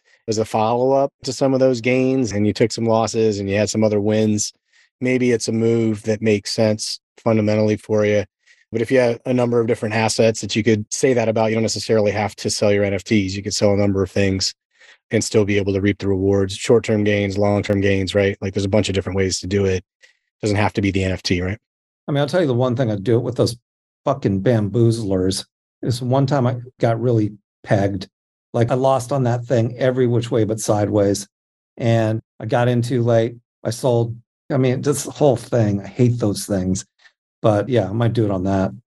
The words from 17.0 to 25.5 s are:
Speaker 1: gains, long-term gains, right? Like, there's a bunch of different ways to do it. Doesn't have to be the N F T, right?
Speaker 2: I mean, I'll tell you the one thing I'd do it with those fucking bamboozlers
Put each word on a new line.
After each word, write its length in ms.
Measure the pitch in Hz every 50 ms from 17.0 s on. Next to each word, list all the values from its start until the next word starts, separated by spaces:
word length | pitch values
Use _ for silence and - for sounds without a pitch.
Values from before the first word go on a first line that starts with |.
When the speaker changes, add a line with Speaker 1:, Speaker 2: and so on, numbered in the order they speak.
| 104
Speaker 1:
gains, 320 | 104 104 101 101 98 95
long-term 440 | 101 101 101 101 101 92 - 101 98
gains, 340 | 95 101 98 95 95 90 -
right? 240 | 101 98 98 98 -
Like, 140 | 107 98 -
there's 100 | 101 98
a 40 | 98
bunch 180 | 107 107 101 -
of 60 | 92
different 220 | 95 - 92 92
ways 240 | 98 95 92 85 -
to 60 | - 92
do 160 | 101 101 98
it. 180 | 95 92 90 - _ _ _ _ _ _ _ _ _ _ _
Doesn't 160 | - 107 101
have 160 | 101 104 101
to 80 | - 117
be 80 | 101 98
the 140 | 90 98 95
N 80 | 92
F 100 | 92 -
T, 180 | - - 95 87
right? 160 | 90 92 107 - _ _ _ _ _ _ _ _ _ -
Speaker 2:
I 40 |
mean, 80 | 147 139
I'll 60 | 147
tell 140 | 139 175 180
you 60 | 170 135
the 60 | 120
one 200 | 120 127 127 117
thing 160 | 131 131 110
I'd 140 | 104 98 95
do 120 | 127 113
it 60 | 104
with 140 | 87 101 -
those 200 | - 104 92 - - _ _ _ _ _ _ _ _ -
fucking 340 | 147 135 135 - 113 98 95
bamboozlers 1040 | 95 127 117 110 104 98 98 120 113 117 110 117 110 95 95 92 92 95 95 - - _